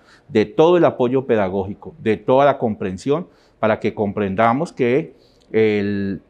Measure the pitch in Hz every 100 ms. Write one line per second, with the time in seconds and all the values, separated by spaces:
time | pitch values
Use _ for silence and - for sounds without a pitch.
0 | _ _ _ 110 104 - 160 180 147 -
1 | 123 131 131 113 95 98 95 95 92 -
2 | 110 104 - 131 143 123 120 104 101 92
3 | 131 151 180 _ _ - 110 107 110 -
4 | 104 104 98 95 117 131 175 - 120 135
5 | 160 - _ _ _ 110 110 104 101 101
6 | 98 92 _